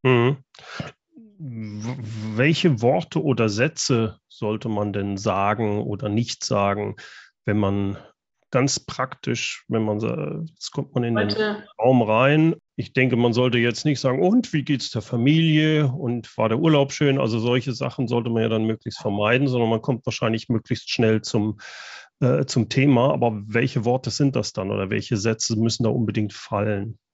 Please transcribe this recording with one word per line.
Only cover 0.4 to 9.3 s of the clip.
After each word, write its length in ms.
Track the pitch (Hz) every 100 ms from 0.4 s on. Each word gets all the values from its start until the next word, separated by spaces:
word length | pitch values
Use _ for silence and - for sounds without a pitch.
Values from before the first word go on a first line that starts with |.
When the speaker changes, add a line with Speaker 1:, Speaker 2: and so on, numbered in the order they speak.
| _ - - - - - _ 320 220 202
Speaker 1:
W-, 960 | 147 113 110 104 110 131 110 110 107 107
welche 440 | 143 160 180 117
Worte 420 | 117 165 160 160
oder 260 | 147 123 113
Sätze 680 | 101 143 - - 120 110 - _
sollte 400 | - 110 107 117
man 240 | 104 104
denn 240 | 101 98 98
sagen 680 | 107 95 98 107 107 104
oder 260 | - 101 107
nicht 360 | 104 117 -
sagen, 520 | - 104 101 101 104 - - - - _
wenn 140 | - 104
man 400 | 98 101 98 101 - _ _ _ _
ganz 240 | 127 135 -
praktisch, 840 | - - 135 - -